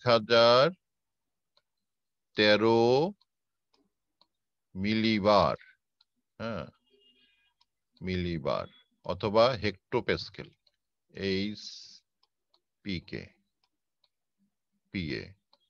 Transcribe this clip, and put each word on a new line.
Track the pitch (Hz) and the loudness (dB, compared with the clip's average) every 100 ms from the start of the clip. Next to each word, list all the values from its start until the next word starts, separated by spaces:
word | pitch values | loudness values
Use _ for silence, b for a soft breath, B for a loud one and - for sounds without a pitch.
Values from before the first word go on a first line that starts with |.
| 123 | 2
হাজার | 117 107 117 117 123 151 185 _ _ _ _ _ _ _ _ _ _ _ _ _ _ _ | 0 4 4 6 6 4 -2 _ _ _ _ _ _ _ _ _ _ _ _ _ _ _
তেরো | - 107 104 113 117 117 131 175 208 _ _ _ _ _ _ _ _ _ _ _ _ _ _ _ 95 | 2 4 4 4 4 4 2 0 -6 _ _ _ _ _ _ _ _ _ _ _ _ _ _ _ -8
মিলিবার, | 101 110 110 107 98 104 78 55 - _ _ _ _ _ _ - | -4 0 0 0 4 4 4 -2 -10 _ _ _ _ _ _ -14
হ্যাঁ, | 110 101 - _ _ _ _ _ _ _ _ _ _ _ _ _ | -10 -10 -12 _ _ _ _ _ _ _ _ _ _ _ _ _
মিলিবার | 90 90 87 85 69 50 50 _ _ _ | -8 -6 -6 -6 -4 -6 -8 _ _ _
অথবা | - 92 110 107 120 | -12 -8 -2 2 2
হেক্টোপ্যাসকেল, | 120 104 95 _ 123 101 87 - - - _ _ _ _ _ _ | 0 -6 -8 _ -6 -4 -4 -6 -16 -20 _ _ _ _ _ _
এইচ | - 98 95 104 104 - - - - _ _ _ _ _ _ _ _ | -10 -6 -6 -6 -10 -16 -20 -20 -20 _ _ _ _ _ _ _ _
পি | 104 90 | -10 -10
কে, | - 55 - _ _ _ _ _ _ _ _ _ _ _ _ _ _ _ _ | -10 -14 -16 _ _ _ _ _ _ _ _ _ _ _ _ _ _ _ _
পিএ, | 101 78 58 50 - _ _ _ | -10 -8 -10 -12 -20 _ _ _